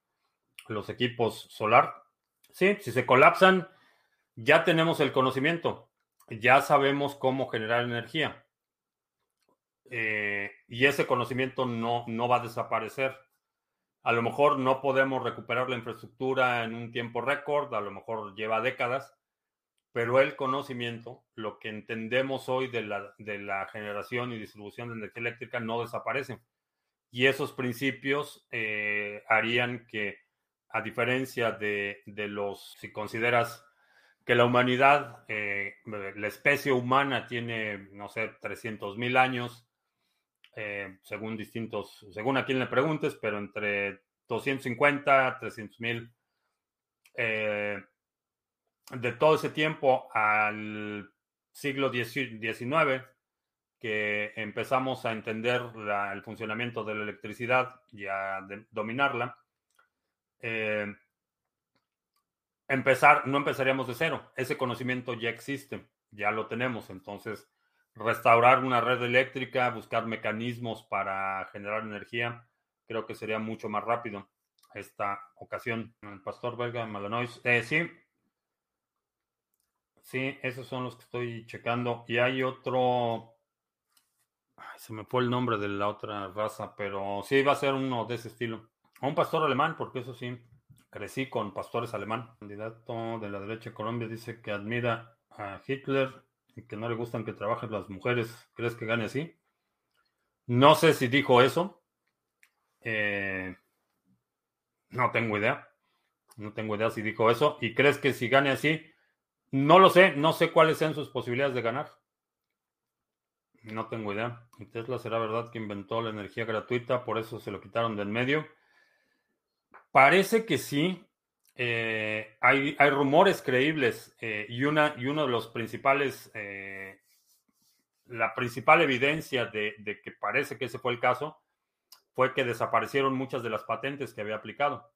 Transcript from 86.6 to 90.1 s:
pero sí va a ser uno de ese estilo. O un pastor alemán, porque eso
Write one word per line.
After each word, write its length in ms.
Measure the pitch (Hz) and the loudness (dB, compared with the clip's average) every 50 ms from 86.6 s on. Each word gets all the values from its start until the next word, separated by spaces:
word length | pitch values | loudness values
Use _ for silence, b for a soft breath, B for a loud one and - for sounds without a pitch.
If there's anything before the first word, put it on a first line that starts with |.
| 107 101 - | -12 -12 -10
pero 480 | - 104 101 98 98 98 98 101 101 101 | -8 -8 -6 -6 -6 -6 -4 -6 -6 -4
sí 180 | - 139 135 135 | 2 2 4 4
va 100 | 139 139 | 4 2
a 40 | |
ser 180 | - - 139 135 | 2 2 0 0
uno 320 | 135 135 135 127 120 110 | 0 -2 -2 -2 -4 -4
de 80 | 104 120 | -4 -6
ese 140 | 117 - 117 | -8 -8 -10
estilo. 420 | - - 123 117 113 110 - _ _ _ _ _ _ - | -10 -8 -6 -6 -6 -8 -12 _ _ _ _ _ _ -6
O 80 | - 135 | -6 -4
un 60 | 160 | 0
pastor 280 | 170 165 - - 160 156 | 0 -2 0 0 0 0
alemán, 320 | 147 131 127 147 160 160 | 2 2 2 2 0 0
porque 240 | - 127 - - 131 | -4 -8 -8 -8 -10
eso 140 | 120 123 | -10 -10